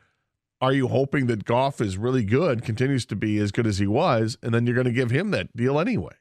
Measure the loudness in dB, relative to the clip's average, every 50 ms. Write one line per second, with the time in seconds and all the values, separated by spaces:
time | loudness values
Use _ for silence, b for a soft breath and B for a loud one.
0 | _ _ _ _ _ _ _ _ _ _ _ -2 0 2 2 2 2 2 2 0
1 | 0 0 0 0 0 0 0 -2 -2 0 0 0 0 0 -2 -2 -4 -2 -2 -2
2 | -2 0 0 0 2 2 2 2 2 2 0 -2 -2 -4 -2 -2 0 0 0 -2
3 | -2 -4 -4 -2 -2 0 0 0 0 0 0 0 0 0 0 0 0 0 2 2
4 | 2 2 2 2 0 -2 -4 -6 -4 -2 0 0 2 2 0 0 0 0 0 0
5 | 0 0 0 0 0 0 -2 -2 -4 -4 -4 -2 -2 0 0 0 0 0 -2 -4
6 | -4 -8 -12 _